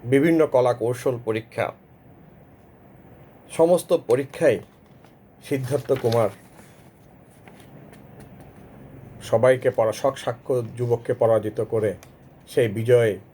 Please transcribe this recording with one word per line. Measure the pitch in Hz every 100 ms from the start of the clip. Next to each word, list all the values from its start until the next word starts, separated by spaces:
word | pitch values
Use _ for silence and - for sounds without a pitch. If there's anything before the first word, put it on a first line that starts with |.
বিভিন্ন | 120 139 156 165 156
কলা | 127 123
কৌশল | 120 113 120 143 123
পরীক্ষা, | 117 110 - - - - - - - - - - - - - - - - - - - - -
সমস্ত | - 165 175 - 127 -
পরীক্ষায় | 123 135 - 160 101 - _ - - - _ - - -
সিদ্ধার্থ | 139 127 139 -
কুমার | 139 120 117 107 - - - - - - _ - - - - - - - - - - - - - - - - - - - - - -
সবাইকে | - 117 127 127 127
পরা-, | 123 110
সব | 107 139 135
সাক্ষ্য | - 120 - 127 117 120
যুবককে | 120 117 -
পরাজিত | 127 117 110 104 -
করে | - 113 104 90 - - - - -
সেই | - 120
বিজয় | 104 113 123 113 95 -